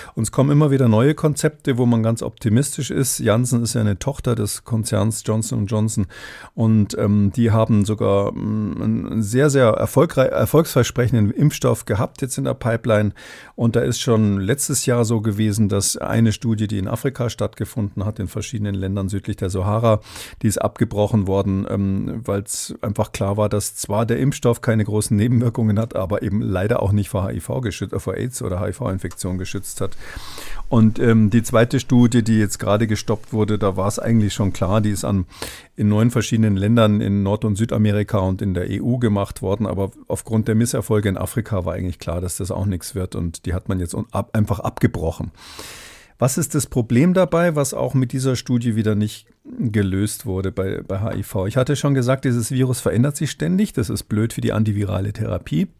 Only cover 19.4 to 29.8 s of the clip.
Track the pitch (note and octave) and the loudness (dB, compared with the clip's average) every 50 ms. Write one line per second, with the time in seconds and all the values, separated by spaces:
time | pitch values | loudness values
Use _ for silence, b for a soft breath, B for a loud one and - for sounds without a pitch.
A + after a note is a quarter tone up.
19.4 | G#2+ F#2 F#2 F#2+ F#2 G2 G#2 A2+ A#2 A2+ G#2+ G#2+ B B B B B B B - | -4 -4 -2 -2 -2 0 0 2 4 4 2 2 B B B B B B B -2
20.4 | - A2 G2+ - - G#2+ - - A2+ - - G2+ G#2 G2+ - G#2+ G2 F#2 F#2+ G2 | 0 0 0 0 -2 -2 -2 -2 -2 0 2 2 2 2 2 2 2 2 0 0
21.4 | F#2+ G2 F#2+ F#2+ G#2 - G#2 G2+ G2 G2 F#2+ G2 G2 - - A2+ A2 - - G2+ | 0 0 0 -2 -2 -2 -2 -2 -2 0 -2 -2 -4 -4 -6 -6 -4 -4 -4 -4
22.4 | G#2 - - - - - - - - A#2 G2+ - G#2 - - - G2+ G2 G2+ G#2 | -4 -6 -8 -8 -8 -10 -10 -8 -6 -4 -2 -2 -4 -4 -4 -4 -2 -2 0 0
23.4 | G#2 G#2 G#2 G#2 - - - - - - G2+ G#2+ A2+ A2 A#2 C#3 C3+ D3 C#3+ - | 0 0 0 -2 -2 -4 -6 -8 -6 -4 -2 0 0 0 0 0 0 0 0 0
24.4 | - B2 A#2 - - B2 A2+ A2 G#2 G2+ G#2 G#2+ G#2 - A2 G2+ G#2+ A#2+ B2 A#2 | 2 0 0 2 0 0 2 2 2 0 0 0 0 2 2 2 2 4 4 2
25.4 | A#2+ A#2+ A2+ - A#2 G#2+ G#2 G#2+ A2+ A#2+ - - G2 E2+ G2 - - G#2 G2 G#2+ | 2 2 0 0 2 2 2 2 0 -2 -2 -4 -2 -2 -2 -2 -2 -2 -2 -2
26.4 | A#2 A2+ F#2+ F2+ F#2+ A2 A#2+ - - G2 G2+ G#2 G2 - - F#2+ F#2 - A#1+ - | 0 0 0 0 0 0 0 0 2 2 2 2 0 0 -2 -2 -2 -2 -4 -6
27.4 | - - - C3+ B2+ G#2 - - - - - - - - - - A2 B2 B2 - | -6 -4 -4 -4 -4 -4 -4 -6 -6 -6 -6 -6 -6 -6 -4 -4 -4 -6 -6 -6
28.4 | - - F#2 F#2 G2 G2 G2+ - - - F#2+ F#2+ - F2 - - - F#2 F2+ F2+ | -6 -4 -4 -4 -4 -4 -6 -4 -4 -4 -4 -4 -6 -8 -8 -8 -6 -6 -4 -4
29.4 | F#2 - - G2 F#2 - - - | -6 -6 -6 -8 -8 -8 -8 -6